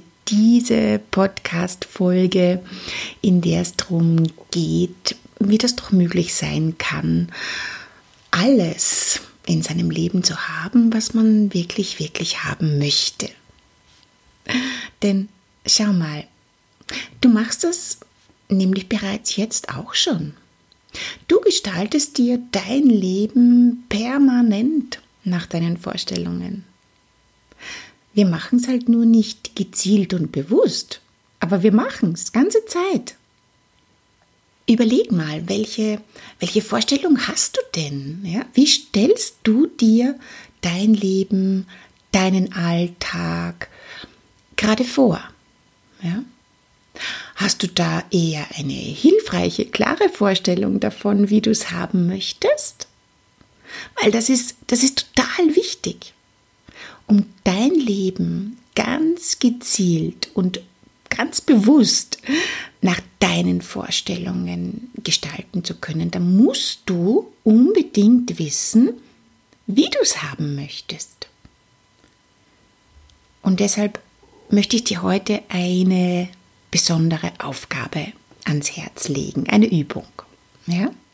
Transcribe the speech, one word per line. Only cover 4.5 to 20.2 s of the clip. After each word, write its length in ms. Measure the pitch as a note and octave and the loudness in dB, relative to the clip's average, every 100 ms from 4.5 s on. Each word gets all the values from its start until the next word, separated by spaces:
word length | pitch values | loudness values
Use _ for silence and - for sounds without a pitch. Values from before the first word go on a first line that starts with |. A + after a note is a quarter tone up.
geht, 680 | F3 D#3+ E3 F3+ F3+ - - - - G3 | -4 -2 0 -2 -4 -10 -10 -10 -4 2
wie 120 | G#3+ | 2
das 180 | A#3+ B3 | 2 -4
doch 160 | - | 0
möglich 420 | F#3+ F3 F3 E3+ - | 2 4 0 -2 -2
sein 420 | D3 D3+ D#3+ D#3+ | -4 -2 -2 -2
kann, 520 | - D#3 D#3+ E3 E3+ - - - - - - - _ _ _ | -6 -4 -2 0 -2 -6 -10 -10 -10 -12 -16 -20 _ _ _
alles 880 | - G#3+ C4+ E3+ - - - - - - - - | -2 2 2 2 -2 -2 0 0 -2 -6 -10 -2
in 160 | E3 | -2
seinem 280 | D#3+ E3 E3+ | -2 -4 -2
Leben 340 | D#3+ E3+ F#3 | -2 -2 0
zu 240 | F3 E3 - | 0 -2 -6
haben, 460 | D#3+ E3+ A#3+ A3+ | -8 0 2 4
was 200 | A3 A3 | 2 -2
man 400 | A3 A3 G#3+ G#3 | 2 4 4 2
wirklich, 460 | F#3 E3+ - F#3+ - | 0 -4 -4 -6 -6
wirklich 460 | D#3 - E3 - - | -8 -6 -6 -6 -6
haben 340 | D3 D#3+ C#3+ | -4 -2 0
möchte. 480 | C#3+ - - - - - _ _ _ _ _ _ _ _ _ _ - B3 B3+ B3+ - - | 0 0 -2 -4 -10 -12 _ _ _ _ _ _ _ _ _ _ -6 -4 -4 -8 -14 -4
Denn 260 | G3+ G3 G3 _ _ _ - | 0 0 -2 _ _ _ -2
schau 260 | - G#3 | 0 2
mal, 320 | F#3 D#3 D3 - _ _ _ _ _ - - - - | 0 0 -6 -12 _ _ _ _ _ -14 -12 -12 0
du 80 | C4 | 4
machst 380 | G#3+ A3+ - E4+ | 4 2 -2 -2
das 320 | F4 - - - _ _ _ - | -2 -4 -8 -12 _ _ _ -4
nämlich 400 | F#3+ F#3+ F#3+ F#3+ | 0 2 0 -2
bereits 480 | G#3+ G3 G#3 - - | -4 -4 -6 -6 -4
jetzt 400 | A3 - - - | -4 -6 -8 -10
auch 200 | F3 - | -6 -2
schon. 380 | - G3+ | -2 -2